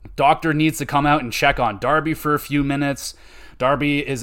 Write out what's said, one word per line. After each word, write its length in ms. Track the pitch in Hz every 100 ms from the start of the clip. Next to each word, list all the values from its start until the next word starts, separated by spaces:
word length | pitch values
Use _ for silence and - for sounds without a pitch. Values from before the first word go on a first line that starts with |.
| -
Doctor 400 | - 139 156 165
needs 240 | 151 156 151
to 80 | 139
come 200 | 147 147
out 160 | 151
and 100 | 123
check 260 | - 143 135
on 220 | 117 98
Darby 340 | 123 156 151
for 200 | 151 151
a 40 | 147
few 240 | - 143
minutes. 520 | 139 139 143 135 - - - - - -
Darby 480 | 127 143 147 143 131
is 160 | 131